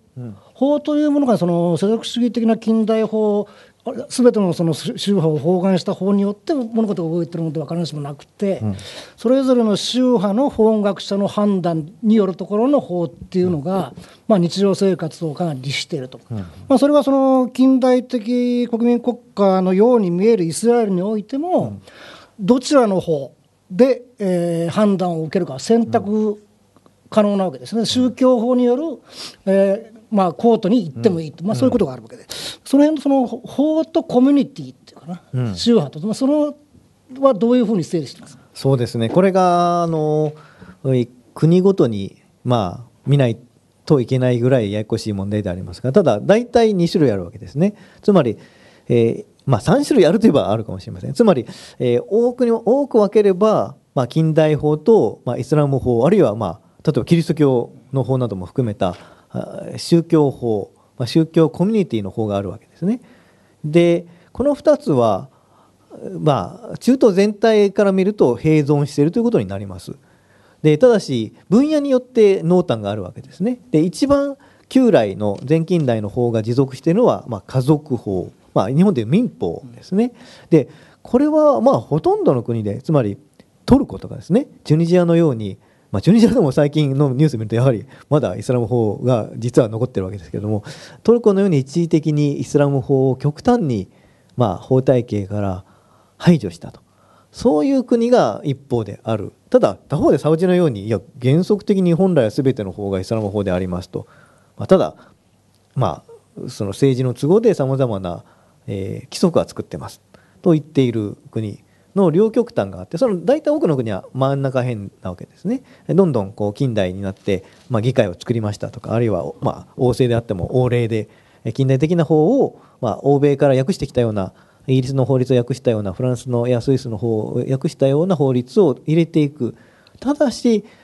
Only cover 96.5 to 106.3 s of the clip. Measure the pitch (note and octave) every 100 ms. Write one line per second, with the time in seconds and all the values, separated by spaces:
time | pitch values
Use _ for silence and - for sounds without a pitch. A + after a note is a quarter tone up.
96.5 | - - - _ _ _ _ _ - A#3+
97.5 | D4+ C#4+ C4+ B3+ A#3 A#3 A#3+ C3 G2 D#3
98.5 | B2+ - A#2+ G2+ - A2 A2 - - _
99.5 | B3+ B2 F#2+ - D3 D4 D#3 D3+ D#3+ F#3
100.5 | F3+ E3 G#2 G#2 G2+ - - B2 D#3 F#3
101.5 | G#3 - F#3+ F3 E3 F#3+ D#3 A2 D3 C3+
102.5 | A#2 F#2+ F#2+ G2 F#2+ F#2+ A2+ G#2 G#2 F#2+
103.5 | F2+ F#2 F2+ - - - _ _ _ _
104.5 | - G#2 F#3+ E2+ - - _ _ _ _
105.5 | _ _ C#3 G2+ C#2 - - _